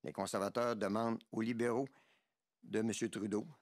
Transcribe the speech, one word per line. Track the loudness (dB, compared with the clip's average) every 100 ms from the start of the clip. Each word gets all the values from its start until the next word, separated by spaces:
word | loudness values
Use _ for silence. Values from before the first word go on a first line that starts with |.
Les | -10
conservateurs | -4 -2 0 0 0 0 0
demandent | 0 2 0 -2 -4
aux | -2
libéraux | 0 2 2 2 0 -6 _ _ _ _ _ _
de | -2 0
Monsieur | 2 2 -2
Trudeau | -2 0 -2 -2 -12